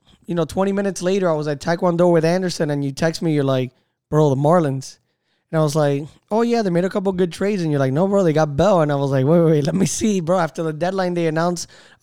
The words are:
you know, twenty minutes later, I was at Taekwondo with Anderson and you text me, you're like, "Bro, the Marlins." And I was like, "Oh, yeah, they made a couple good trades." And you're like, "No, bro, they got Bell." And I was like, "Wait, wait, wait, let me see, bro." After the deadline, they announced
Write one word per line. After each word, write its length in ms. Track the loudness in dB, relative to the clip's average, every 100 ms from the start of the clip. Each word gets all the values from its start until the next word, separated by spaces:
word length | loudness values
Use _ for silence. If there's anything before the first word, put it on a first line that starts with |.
| _ _ -6
you 100 | -4
know, 100 | -2
twenty 260 | -2 -2
minutes 300 | -2 -2 -4
later, 280 | -2 0 0
I 40 |
was 140 | -2 -4
at 120 | -4
Taekwondo 500 | -4 -2 0 2 4
with 120 | 4 2
Anderson 440 | 0 -2 -2 -2
and 140 | -2
you 80 | -4
text 300 | -2 -4 -2
me, 120 | 0
you're 100 | 0
like, 280 | 2 0 -2 -8 _ _ -2
"Bro, 200 | 2 2
the 60 | 2
Marlins." 640 | 2 2 2 -4 -8 -18 _ _ _ _ _
And 80 | -2
I 40 |
was 120 | 0 2
like, 300 | 0 0 -6 -16 -4
"Oh, 100 | -2
yeah, 200 | 0 0
they 80 | 0
made 160 | 0 0
a 40 |
couple 220 | -2 -2
good 180 | -2 -2
trades." 280 | -2 -2 -2
And 100 | 0
you're 80 | 0
like, 140 | 0
"No, 140 | 0 2
bro, 160 | 2
they 100 | 2
got 220 | 2 0 2
Bell." 260 | 2 2
And 100 | 2
I 40 | 0
was 160 | 0
like, 140 | 0 2
"Wait, 140 | 4
wait, 80 | 4
wait, 120 | 2 0
let 100 | 0
me 100 | -2
see, 340 | 0 0 0
bro." 160 | 0 0
After 220 | -2 -4
the 100 | -6
deadline, 400 | -4 -4 -2 -2
they 140 | -2 -2
announced 400 | 0 -2 -2 -8 -18 -20 _